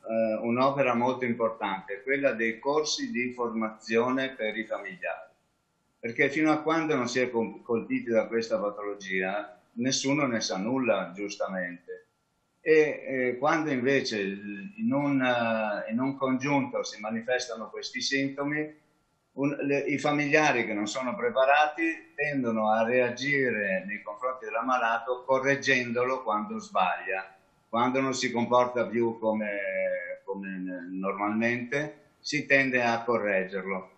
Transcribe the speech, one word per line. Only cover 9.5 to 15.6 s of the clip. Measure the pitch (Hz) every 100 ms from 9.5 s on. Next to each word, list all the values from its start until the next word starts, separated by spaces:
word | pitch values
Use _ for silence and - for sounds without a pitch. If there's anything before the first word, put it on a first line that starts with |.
| - _
nessuno | 117 127 - 135 147 139
ne | 113
sa | - 87
nulla, | 107 131 120 98 90
giustamente. | 92 101 - 101 95 90 87 - 92 _ _ _ _ _ _ 165
E, | 156 151 - -
eh, | 131 127 123
quando | 143 160 147
invece | 131 120 135 - 107
in | 98 98 104 101 98 - 113
un, | 139 143 139
eh, | 127 120 117 113